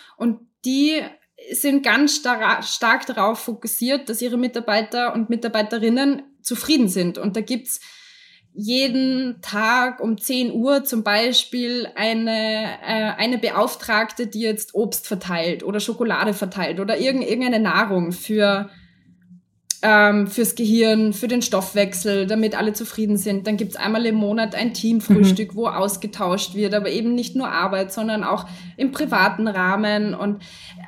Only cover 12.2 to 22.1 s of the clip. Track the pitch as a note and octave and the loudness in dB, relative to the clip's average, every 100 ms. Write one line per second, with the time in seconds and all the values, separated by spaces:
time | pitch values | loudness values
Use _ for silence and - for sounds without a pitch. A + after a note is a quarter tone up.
12.2 | A3+ A3 A3 A3 G#3+ - - A3 G#3+ - | 0 -2 -2 -2 -4 -8 -4 -2 -2 -2
13.2 | A3 B3 A3+ F#3 A#3+ - - G#3+ A3 - | -2 0 0 0 0 -2 -2 0 0 -4
14.2 | A#3 G#3+ A3+ G#3+ - F#3 A3 - - G3 | -6 -2 -2 -2 -4 -2 -2 -2 -6 -6
15.2 | F3+ F3 E3+ E3 - G#3 G#3 A3+ A#3 E3 | -4 -2 -2 -2 -4 -4 -2 -2 0 0
16.2 | G#3 G3+ F#3+ F#3+ D#3+ E3 G3 G3+ C4 C4 | 0 -2 -4 -4 -4 -2 -2 0 0 0
17.2 | - A#3 B3+ A3+ G#3 E3+ G#3+ F#3 E3+ F3+ | 0 0 2 2 2 2 2 2 0 -4
18.2 | - G#3+ G3+ G3 G3+ - - _ _ _ | -2 2 4 2 -2 -12 -20 _ _ _
19.2 | _ - _ _ - - G#3+ G#3 G#3 G#3 | _ -20 _ _ -12 -2 4 6 6 6
20.2 | G3 A3 A3+ - A3 A3+ A3 A3 A3 G3+ | 2 0 0 0 2 4 6 4 2 0
21.2 | A#3+ B3 A#3 - C#4+ G3+ G3 F#3+ G#3+ | -2 0 0 0 0 0 0 0 0